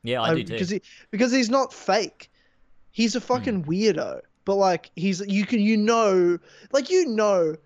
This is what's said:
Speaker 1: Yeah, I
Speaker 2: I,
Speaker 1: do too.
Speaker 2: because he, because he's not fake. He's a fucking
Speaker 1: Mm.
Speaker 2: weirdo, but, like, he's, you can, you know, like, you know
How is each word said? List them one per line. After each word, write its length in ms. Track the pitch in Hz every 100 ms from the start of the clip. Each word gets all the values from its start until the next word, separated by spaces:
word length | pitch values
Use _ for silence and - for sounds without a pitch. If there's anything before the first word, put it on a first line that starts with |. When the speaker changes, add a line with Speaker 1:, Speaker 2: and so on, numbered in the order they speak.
Speaker 1:
Yeah, 200 | 117 123
I 100 | 113
Speaker 2:
I, 40 | 160
Speaker 1:
do 80 |
too. 100 | -
Speaker 2:
because 160 | 113 175
he, 120 | 196 _ - -
because 200 | 196 247
he's 180 | 262 226
not 240 | 269 254
fake. 580 | - - 202 185 _ - _ _ _ _ - -
He's 240 | - 226 226
a 60 |
fucking 420 | - 247 247 202 151
Speaker 1:
Mm. 20 |
Speaker 2:
weirdo, 540 | 175 220 160 107 65 - _ -
but, 100 | 196
like, 360 | 190 170 - -
he's, 240 | 190 180 202
you 180 | 196 196
can, 120 | 240
you 180 | 208 220
know, 600 | 208 233 220 185 175 175 _ - -
like, 200 | 269 254
you 160 | 370 320
know 480 | 220 214 190 165 156